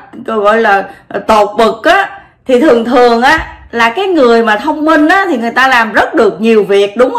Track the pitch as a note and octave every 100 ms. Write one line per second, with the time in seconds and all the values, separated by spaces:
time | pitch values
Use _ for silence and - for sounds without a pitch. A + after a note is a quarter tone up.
0 | - - A3+ A3 G3+ A3 A3 G3 F#3+ -
1 | _ G3+ - A3 G#3 - A3+ G3 D#4 F#4+
2 | F#4+ - - _ - B3 D#4 A#3 A3+ B3
3 | B3 A#3 B3+ D#4+ - - - A#3 A3+ A#3
4 | G4 E4+ B3 A#3 A3 G#3+ C#4 D#4 D4+ D#4
5 | D4+ F#4+ G4 C4 A#3 A3+ C4 B3 A3 G#3+
6 | - D#4+ A3 E3+ A3 A3 F#3+ G3+ G3+ A#3
7 | C4